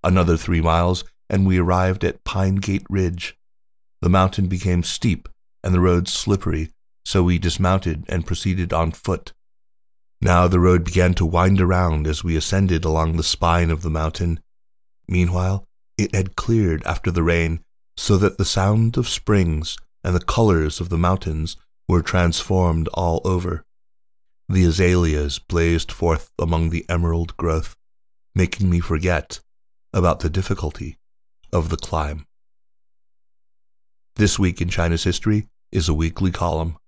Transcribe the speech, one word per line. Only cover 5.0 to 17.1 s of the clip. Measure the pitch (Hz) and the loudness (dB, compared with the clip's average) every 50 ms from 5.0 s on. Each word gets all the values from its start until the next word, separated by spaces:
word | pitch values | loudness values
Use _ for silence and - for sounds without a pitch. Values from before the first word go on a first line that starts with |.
| - 120 82 - - - - _ _ _ _ _ - | 0 0 0 -2 -6 -18 -20 _ _ _ _ _ -2
and | 95 90 | 0 2
the | 90 | 4
road | 90 92 90 87 90 - | 4 4 4 2 0 -2
slippery, | - - - - 101 92 - 85 80 78 80 - - _ _ _ _ _ _ | -6 -6 -2 -2 -2 0 0 -4 -4 -4 -6 -8 -12 _ _ _ _ _ _
so | - - 98 90 | -2 0 2 2
we | 87 90 85 | 4 2 2
dismounted | 92 87 - - 98 90 95 95 - 87 80 78 - - | 0 -2 0 0 0 2 2 0 0 -4 -6 -6 -6 -4
and | - 87 78 | -4 -4 -2
proceeded | - 87 - - 98 92 92 90 85 - | -4 -6 -4 -2 -2 -2 -2 -2 -2 -2
on | 80 82 82 | -2 -2 -2
foot. | 80 - - - 90 - - - - _ _ _ _ _ _ _ _ _ _ _ _ _ _ _ _ _ | -4 -6 -4 -4 -4 -4 -6 -16 -20 _ _ _ _ _ _ _ _ _ _ _ _ _ _ _ _ _
Now | - - 90 87 90 87 | 0 2 4 4 4 4
the | 92 90 | 4 4
road | 87 92 90 87 82 | 6 6 4 4 2
began | 85 - 90 90 90 90 | 0 0 2 4 4 4
to | - 85 | 2 0
wind | 80 85 85 90 95 98 95 | 0 2 2 2 4 4 4
around | 92 90 92 90 92 85 78 76 76 | 4 2 2 2 2 0 0 0 -2
as | 78 76 - - | -2 -4 -4 -2
we | 87 82 | -2 -2
ascended | 78 - - - 95 98 90 87 82 82 | -2 -2 0 0 0 2 2 0 0 0
along | 80 78 80 80 80 80 | 0 0 0 0 0 0
the | 85 80 | -2 -2
spine | - - - 90 85 85 85 85 82 | -2 -2 0 0 2 2 2 2 0
of | 80 78 | 0 -2
the | 85 80 | -2 -4
mountain. | 78 78 78 80 - - 87 87 82 - - _ _ _ _ _ _ _ _ _ _ _ _ | -4 -2 -4 -4 -4 -4 -4 -4 -4 -4 -8 _ _ _ _ _ _ _ _ _ _ _ _
Meanwhile, | - 95 90 90 87 90 90 90 92 95 98 - _ _ _ _ _ _ | -4 0 0 2 2 0 0 0 -2 -2 -4 -6 _ _ _ _ _ _
it | - 101 - - | -4 -4 -2 0
had | 101 92 92 - | -2 -2 -2 -4
cleared | - - - 117 110 104 87 80 76 - | -6 -2 0 2 2 2 2 0 -2 -4
after | - 90 - - | -4 -6 -4 -4
the | 90 | -2